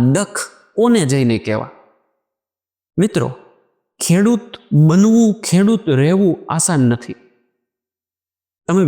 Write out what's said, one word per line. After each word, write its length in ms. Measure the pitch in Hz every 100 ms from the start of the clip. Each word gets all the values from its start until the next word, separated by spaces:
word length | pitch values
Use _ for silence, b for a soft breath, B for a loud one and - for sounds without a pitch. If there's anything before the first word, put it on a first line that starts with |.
| 123
દખ 240 | 156 202 - - _ _ -
કોને 260 | 233 233 143
જઈને 260 | 139 123 110
કહેવા? 320 | - 107 - - _ _ _ _ _ _ _ _ _ _ _ -
મિત્રો, 300 | 208 170 127 - - _ _ _ _ -
ખેડૂત 480 | - 175 208 233 - - - 147 156
બનવું, 480 | 175 214 226 220 202 -
ખેડૂત 360 | 175 202 226 160 135
રહેવું 320 | 147 190 196 151 -
આસાન 280 | 156 - 156 123
નથી. 260 | 120 - - _ _ _ _ _ _ _ _ _ _ _ _ _ _ -
તમે 160 | 185